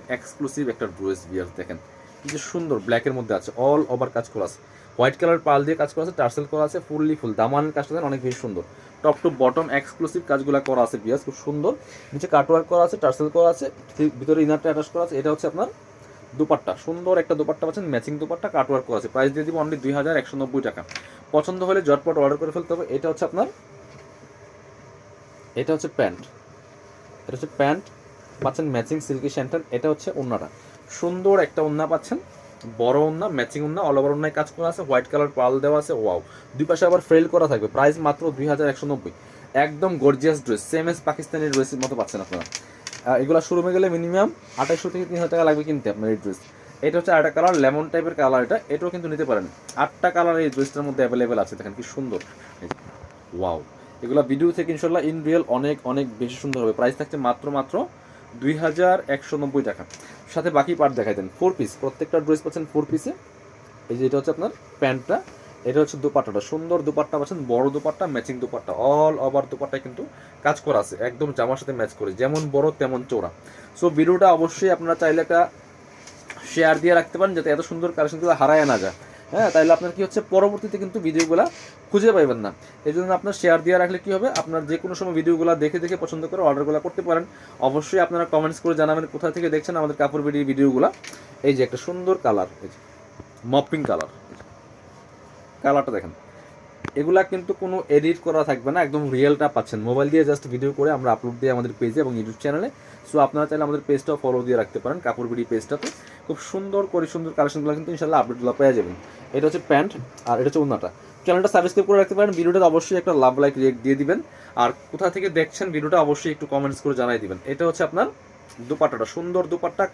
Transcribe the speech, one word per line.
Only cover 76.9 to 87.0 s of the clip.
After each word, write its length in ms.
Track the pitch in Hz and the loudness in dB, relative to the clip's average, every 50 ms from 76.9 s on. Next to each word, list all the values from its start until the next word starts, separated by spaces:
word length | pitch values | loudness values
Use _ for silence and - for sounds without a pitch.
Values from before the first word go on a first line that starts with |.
| 175 170 | 4 4
রাখতে 160 | 165 - - 170 | 2 0 0 0
পারেন, 140 | 190 196 185 | 0 0 0
যাতে 120 | 165 143 156 147 | 0 0 0 0
এত 60 | 156 165 - | 0 -2 -4
সুন্দর 200 | 170 165 170 170 165 | -6 -4 -4 -2 0
কালেকশনগুলো 360 | 165 151 151 160 156 170 170 160 143 | 0 -2 -2 -2 0 0 2 2 4
হারায় 260 | 139 143 156 156 151 139 | 4 4 6 6 4 4
না 60 | 120 98 92 | 2 2 0
যায়। 140 | 95 - - - - - - - - - | -2 -6 -8 -14 -20 -20 -20 -14 -4 0
হ্যাঁ, 160 | 196 226 185 - | 0 2 4 6
তাইলে 160 | 160 160 165 165 | 6 6 6 6
আপনার 140 | - 180 175 175 | 4 2 -2 -4
কি 60 | 190 196 | -4 -4
হচ্ছে, 140 | 185 - 214 208 - 190 | -2 -2 -4 -2 2 4
পরবর্তীতে 440 | 190 196 202 208 202 - 208 208 190 196 | 4 4 4 2 -2 -6 -8 -6 -6 -6
কিন্তু 140 | 185 185 220 170 | -6 -6 -4 -2
ভিডিওগুলো 360 | 160 151 165 165 156 165 185 294 339 - - - - - - - - | 0 0 2 2 4 4 4 4 2 0 -8 -18 -20 -20 -20 -4 -2
খুঁজে 180 | - 202 208 226 202 | 0 4 4 6 6
পাইবেন 240 | 185 151 131 123 113 104 | 6 4 4 2 -2 -6
না। 60 | 98 - - - - - - - | -8 -10 -12 -18 -20 -18 -8 -4
এই 60 | 151 151 | -2 -2
জন্য 140 | 175 185 185 185 175 | 0 0 0 0 0
আপনার 160 | 196 202 196 - | 0 -4 -4 0
শেয়ার 180 | - 175 165 160 156 | 4 4 4 4 4
দিয়ে 120 | 175 180 180 | 4 4 4
রাখলে 160 | 175 180 185 175 - | 2 2 -2 -4 -4
কি 60 | 202 190 | -4 -2
হবে, 120 | 190 220 262 - 165 | 0 0 -2 -2 -2
আপনার 200 | 151 156 160 160 151 147 | -4 -4 -4 -4 -4 -4
যে 60 | - - - | -4 -4 -4
কোনো 100 | 180 180 - | -6 -6 -6
সময় 160 | 196 185 170 160 | -6 -2 -2 0
ভিডিওগুলো 320 | 156 170 170 160 165 170 170 151 151 | 2 2 2 4 4 2 2 2 2
দেখে 140 | 151 165 175 165 | 0 0 -2 -4
দেখে 140 | 175 185 - 165 | -4 -4 -4 -6
পছন্দ 200 | 160 165 160 160 160 | -6 -6 -6 -8 -6
করে 100 | 185 190 175 | -2 2 2
অর্ডারগুলো 320 | 151 139 139 143 147 151 151 - | 2 2 2 0 0 0 -2 -2
করতে 160 | 180 - - | -4 -6 -4